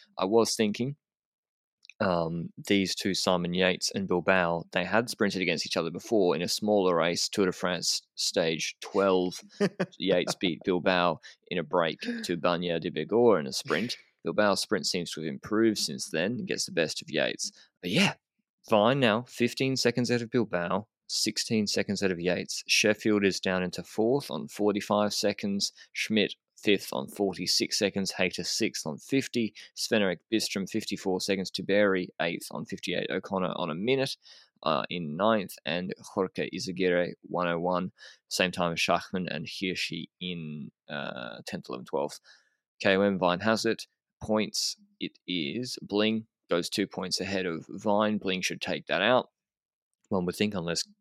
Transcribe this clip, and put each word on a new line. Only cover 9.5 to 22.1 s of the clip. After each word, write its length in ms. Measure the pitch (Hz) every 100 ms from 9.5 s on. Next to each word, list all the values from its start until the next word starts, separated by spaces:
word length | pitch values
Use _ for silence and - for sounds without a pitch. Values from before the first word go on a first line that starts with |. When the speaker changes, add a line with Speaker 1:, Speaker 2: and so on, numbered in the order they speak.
| -
Speaker 2:
<laughs> 380 | 202 - 180 -
Speaker 1:
Yates 360 | 95 90 -
beat 260 | - 92 73
Bilbao 560 | - 90 98 90 87 78 - - _
in 100 | 90
a 40 |
break 380 | 76 90 82 78
to 360 | 240 233 220 87
Bagnères 440 | 87 85 87 85
de 100 | 85
Bigorre 480 | 78 78 107 120 90
in 60 | 69
a 60 |
sprint. 440 | - - 78 117 - _ _
Bilbao's 360 | - 104 104 95
sprint 240 | - 98 -
seems 260 | 90 82
to 80 | -
have 80 | 78
improved 500 | 67 - 107 113 104
since 300 | - 65 -
then 220 | 78 95
and 140 | 120 -
gets 180 | - -
the 60 |
best 280 | 87 78 -
of 100 | -
Yates. 420 | 76 62 - - - - _
But 100 | 90
yeah, 240 | 135 196 - _ _ _ _ -
fine 300 | 110 110 139
now, 240 | 120 107
fifteen 540 | 123 - 117 - 135 131
seconds 340 | 117 - 120
out 120 | 120
of 80 | 113
Bilbao, 560 | 127 104 87 87 95 104 _ -
sixteen 600 | - 110 - - 110 101
seconds 340 | 101 104 95
out 80 | 98